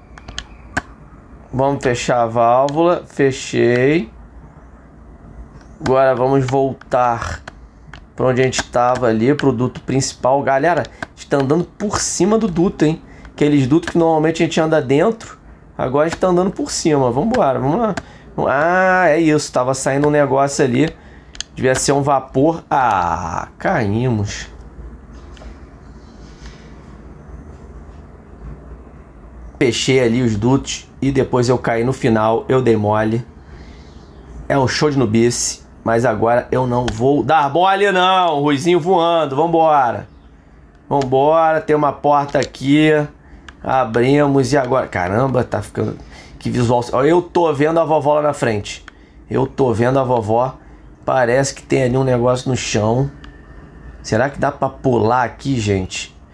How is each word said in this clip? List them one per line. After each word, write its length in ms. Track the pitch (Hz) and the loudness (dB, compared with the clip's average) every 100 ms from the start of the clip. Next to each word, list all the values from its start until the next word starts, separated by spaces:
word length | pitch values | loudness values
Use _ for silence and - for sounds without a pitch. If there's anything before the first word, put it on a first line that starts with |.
| - - - - - - - - - - - - - - - | -20 -20 -18 -16 -18 -20 -14 -12 -12 -16 -20 -20 -20 -20 -8
Vamos 300 | 123 139 139 | -2 0 0
fechar 400 | 131 120 - 123 | -2 -2 0 0
a 40 | 117 | 0
válvula. 760 | 117 117 123 143 147 170 165 - | 2 4 4 2 2 0 0 -4
Fechei. 1080 | - 139 131 - 123 117 123 131 165 220 - - - - - - - - - - - - - - - - - | 0 0 0 -4 0 2 2 2 0 -2 -12 -20 -20 -20 -20 -20 -20 -20 -20 -20 -20 -20 -20 -20 -20 -20 -6
Agora 340 | 120 131 135 | 0 2 4
vamos 320 | 123 131 139 127 | 2 2 2 2
voltar 960 | 135 135 - - 131 123 113 - - - - - - - - - - | 0 -2 -4 -4 0 0 -2 -6 -12 -16 -20 -20 -20 -20 -20 -14 -2
pra 120 | 127 | 0
onde 140 | 123 | 2
a 20 | |
gente 180 | 131 - - | 0 -2 -4
tava 420 | 123 123 123 120 | 0 0 2 0
ali, 260 | 110 117 | 2 2
pro 200 | 143 135 | 2 0
duto 260 | 113 123 - | 0 -2 -6
principal. 640 | - 131 131 - 127 139 | -4 -4 -4 -2 0 0
Galera, 400 | 127 135 160 156 117 - | 0 0 2 0 -4 -10
a 60 | - - | -16 -16
gente 140 | - | -4
tá 80 | 143 | -2
andando 260 | 131 165 | 2 0
por 380 | 175 - 202 - | -2 -6 -6 -4
cima 360 | - - 185 220 | -4 0 2 2
do 100 | 220 | 0
duto, 340 | 165 185 - | 0 0 2
hein? 180 | 151 160 - - - | 0 0 -8 -20 -10
Aqueles 320 | - 147 147 123 | -2 2 2 4
dutos 260 | 160 - | 2 2
que 60 | 170 | 2
normalmente 460 | 165 156 156 160 | 2 2 0 0
a 20 | 160 | 0
gente 140 | 175 | 0
anda 220 | 156 156 | 2 2
dentro, 560 | 127 139 202 226 - - - - - - | 2 2 2 -2 -10 -20 -20 -20 -16 -8
agora 300 | 131 135 160 | -2 0 0
a 20 | |
gente 100 | - | 0
tá 80 | 185 | 0
andando 240 | 175 190 | 2 0
por 180 | - 294 | -4 -6
cima. 400 | - 339 143 131 | -2 0 2 2
Vambora, 480 | 120 220 247 151 127 | 0 0 2 0 0
vamos 200 | 131 180 | 0 0
lá. 160 | 220 175 - - - - - | -2 -4 -10 -18 -12 -4 0
Ah, 600 | 131 165 185 190 185 175 | 0 2 2 2 2 4
é 120 | 156 | 4
isso. 320 | 160 151 - | 2 2 0
Tava 220 | 139 123 | -2 0
saindo 360 | 131 147 139 147 | -2 -2 0 2
um 20 | |
negócio 520 | 147 139 135 139 143 | 2 2 2 0 0
ali. 300 | 135 120 156 - - - - - - - | 0 2 0 -4 -20 -20 -20 -18 -14 -2
Devia 180 | 123 | 0
ser 200 | 127 - | 0 0
um 80 | 143 | 0
vapor. 640 | 139 135 - 131 147 165 - | 2 0 0 0 2 0 -2
Ah, 800 | - 123 98 85 82 85 87 - - | 0 2 2 0 -2 -4 -6 -10 -6
caímos. 920 | - 175 104 107 131 110 101 - - - - - - - - - - - - - - - - - - - - - - - - - - - - - - - - - - - - - - - - - - - - - - - - - - - - - | -2 -2 0 -2 0 -2 -4 -8 -14 -18 -20 -18 -18 -20 -20 -20 -20 -20 -20 -20 -20 -20 -20 -20 -20 -20 -20 -20 -20 -20 -20 -20 -20 -20 -20 -20 -20 -20 -20 -20 -20 -20 -20 -20 -20 -20 -20 -20 -18 -18 -18 -20 -20 -20 -20 -20 -20 -20 -14 -2
Fechei 440 | 131 110 - 131 | -2 0 2 2
ali 200 | 117 117 | 2 2
os 140 | 123 107 | 0 0
dutos 540 | 120 135 135 - - - | 2 2 0 -10 -14 -6
e 80 | 135 | -2
depois 380 | 135 135 127 120 | 0 0 0 2
eu 100 | 123 | 0
caí 280 | - 117 123 | 0 0 0
no 80 | |
final. 500 | 127 131 110 110 113 - | 0 0 2 2 0 0
Eu 120 | 127 | 2
dei 140 | 120 110 | 2 2
mole. 500 | 104 107 110 113 123 - - - - - - - - - - - - | 2 0 0 -2 -6 -16 -20 -20 -20 -20 -20 -20 -20 -20 -20 -12 -4
É 80 | 139 | 0
um 100 | 127 | 0
show 220 | - 151 | 0 0
de 80 | 139 | 2
nubice. 720 | 117 113 120 120 - - - - | 2 2 2 0 -6 -8 -16 -8
Mas 240 | 110 117 123 | -2 0 0
agora 420 | 104 110 - - | 0 0 0 0
eu 160 | 127 127 | -2 -2
não 180 | 123 123 | -2 -2
vou 380 | 107 127 147 | 0 0 0
dar 260 | 117 151 139 | 2 0 0
mole, 400 | 151 185 196 202 | 0 0 2 2
não. 500 | 185 180 185 175 147 | 2 2 2 2 0
Ruizinho 380 | 143 143 165 175 | 0 0 2 0
voando. 560 | 160 185 165 170 147 135 | 2 2 2 0 0 0
Vambora. 720 | 165 165 160 147 123 101 98 - - - - - - - - | 0 2 4 2 2 -2 -10 -20 -20 -20 -20 -20 -20 -20 -4
Vambora. 760 | 139 127 135 147 160 160 160 | -4 0 0 2 2 2 0
Tem 140 | 156 151 | 0 0
uma 160 | 147 | 0
porta 460 | 131 147 143 139 143 | -2 0 0 0 -2
aqui. 520 | 123 - 131 151 156 151 147 - - - - - | -4 -4 2 4 4 2 -2 -8 -20 -20 -20 -10
Abrimos. 920 | - 131 120 120 123 143 143 139 120 | -2 0 0 0 2 4 4 2 2
E 40 | 143 | 0
agora? 300 | 127 131 - | 0 -2 -2
Caramba, 560 | 98 90 107 135 127 | -4 -2 0 0 -2
tá 180 | 110 104 | -2 -6
ficando... 360 | - - 107 - - - - - | -6 -6 -6 -8 -14 -20 -20 -12
Que 120 | 117 | -6
visual. 340 | 113 120 123 117 | -2 0 0 0
Ó, 100 | 117 | 0
eu 180 | 143 175 | 2 2
tô 300 | 175 180 165 | 0 0 0
vendo 260 | 139 151 165 | 2 0 2
a 60 | 156 | 2
vovó 300 | 156 139 151 | 0 2 0
lá 60 | |
na 120 | 147 | 0
frente. 520 | 139 120 104 - - - - - - - | -2 -2 -2 -6 -14 -18 -20 -20 -20 -6
Eu 180 | 120 135 | -2 -2
tô 260 | - 131 | 0 0
vendo 260 | 110 120 135 | 2 2 2
a 40 | |
vovó. 520 | 127 123 104 117 131 - - - - - - | 2 0 0 0 0 -6 -20 -20 -20 -10 -2
Parece 500 | 131 117 127 139 - | 0 2 2 0 -6
que 80 | |
tem 200 | - 135 | -4 0
ali 140 | 123 131 | 2 0
um 60 | |
negócio 460 | 131 123 123 127 135 | 0 2 2 0 -2
no 80 | 120 | -4
chão. 520 | - 113 107 123 139 - - - - - - - - - | -2 0 0 0 -2 -8 -20 -20 -20 -20 -20 -20 -20 -18
Será 260 | - 110 131 | -4 -2 -2
que 80 | - | -2
dá 140 | 135 | -4
pra 180 | - 135 | -2 -6
pular 540 | - 135 117 107 127 | -2 0 2 2 2
aqui, 360 | 117 - 135 127 | -2 -4 -4 -2
gente? 560 | 104 98 92 - - - - | 0 -2 -4 -10 -12 -18 -20